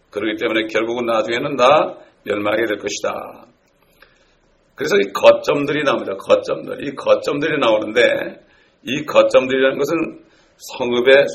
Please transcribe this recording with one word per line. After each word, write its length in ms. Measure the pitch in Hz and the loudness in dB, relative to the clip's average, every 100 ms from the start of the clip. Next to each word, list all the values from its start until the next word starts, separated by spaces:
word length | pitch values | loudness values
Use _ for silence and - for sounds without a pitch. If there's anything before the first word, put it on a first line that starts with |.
| _ | _
그렇기 300 | 104 107 107 | -6 -4 -2
때문에 260 | 120 110 110 | -2 -2 -2
결국은 400 | 110 113 120 117 | -2 -2 -4 -2
나중에는 500 | 113 110 123 147 135 | -2 -2 -4 -4 2
다 420 | 123 156 180 - - _ | 4 4 2 -6 -20 _
멸망하게 400 | - 104 104 110 113 | -6 -4 -2 -2 -2
될 120 | 101 | -4
것이다. 680 | 101 - - - - - - _ _ _ _ _ - _ _ _ _ _ _ | -6 -6 -6 -8 -12 -18 -20 _ _ _ _ _ -20 _ _ _ _ _ _
그래서 220 | - 143 202 | -8 -2 0
이 160 | 196 | 0
거점들이 720 | - - 143 - 147 143 151 | 2 4 6 2 -2 -2 -2
나옵니다. 320 | 139 113 101 - | -2 -2 -4 -8
거점들. 680 | - - - - - - 143 | 0 0 0 -6 -8 -10 -10
이 80 | |
거점들이 640 | 131 - - - 143 156 151 | -4 0 0 0 -4 -2 0
나오는데 800 | 120 107 110 113 - - - - _ _ _ _ | 2 0 0 2 2 2 -4 -12 _ _ _ _
이 200 | - 143 | -8 -8
거점들이라는 720 | 143 110 110 131 131 131 135 127 | 0 2 4 4 2 2 2 0
것은 460 | 143 165 160 - _ _ _ _ | -2 -2 -4 -10 _ _ _ _
성읍에 720 | - - 123 120 123 139 139 | -14 -8 -2 2 6 6 6